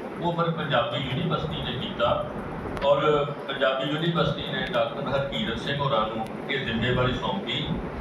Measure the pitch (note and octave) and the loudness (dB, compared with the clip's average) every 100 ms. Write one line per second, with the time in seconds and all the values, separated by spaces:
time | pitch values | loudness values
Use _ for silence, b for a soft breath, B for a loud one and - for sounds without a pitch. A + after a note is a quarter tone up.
0 | - - E3+ E3 E3 D#3+ C#3 - - C3+ | -8 -4 0 0 0 0 2 2 2 -2
1 | B2+ F3 - - - - - - - - | -2 0 0 0 0 -2 -4 -4 -4 2
2 | - - - - - - - - C#3 D3 | 2 2 -2 -6 -8 -6 -6 2 4 6
3 | D3+ D3 C#3+ - - C3 A2+ - D3 D3+ | 6 4 2 -4 -6 0 2 2 0 0
4 | E3+ D#3+ - - - - - A#2 A2+ - | 2 2 2 0 -4 -4 0 0 0 -2
5 | C3+ C#3 C#3 A#2+ G#2+ - - C#3+ C#3 - | -2 0 0 -2 -2 -2 -2 0 2 2
6 | - A2+ A2 - - - - A2+ B2 B2+ | 0 -2 -6 -6 -4 -2 -2 0 2 4
7 | B2+ B2 - G3 - G3+ - - - - | 2 0 -2 -2 -2 -2 -2 -4 -4 -6